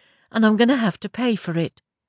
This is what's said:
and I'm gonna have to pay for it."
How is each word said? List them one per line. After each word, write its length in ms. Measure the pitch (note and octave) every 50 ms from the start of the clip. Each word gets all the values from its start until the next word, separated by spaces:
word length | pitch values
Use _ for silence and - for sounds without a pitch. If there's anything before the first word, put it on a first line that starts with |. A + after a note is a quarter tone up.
| _ _ _ _ _ _
and 140 | - A3 A3
I'm 120 | A3 G#3+
gonna 180 | G#3 A#3+ A#3+ C#4+
have 220 | B3+ A3+ G3 - -
to 80 | - G3+
pay 260 | - - B3 B3 A3
for 220 | F3 - F3+ D#3+
it." 240 | E3+ E3 - - _ _ _ _ _ _